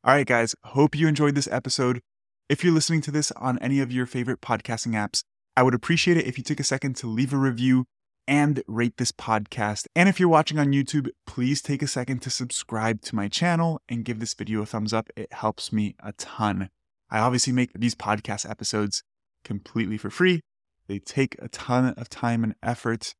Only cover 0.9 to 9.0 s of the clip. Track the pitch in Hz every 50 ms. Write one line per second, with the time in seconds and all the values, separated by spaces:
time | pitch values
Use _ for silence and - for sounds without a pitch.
0.9 | - 147 160 160 151 139 151 147 143 143 135 - - 127 - 131 - - 131 123
1.9 | 123 120 _ _ _ _ _ _ _ _ _ _ 147 - - 175 165 160 151 -
2.9 | 165 160 143 156 143 151 147 - - - 113 131 123 - - 123 139 139 135 120
3.9 | 123 127 123 120 - 127 123 123 127 - - - 120 104 - - 117 110 - 120
4.9 | 113 107 104 104 - - - _ _ _ _ _ _ 127 127 127 123 120 - -
5.9 | 165 156 - 180 175 165 - 127 123 - 120 - 151 143 143 - 131 131 - 139
6.9 | 123 - - 120 110 117 135 131 139 139 135 135 120 113 123 131 127 127 127 _
7.9 | _ _ _ _ _ _ _ - 143 147 147 147 147 131 - - 110 117 120 120
8.9 | - -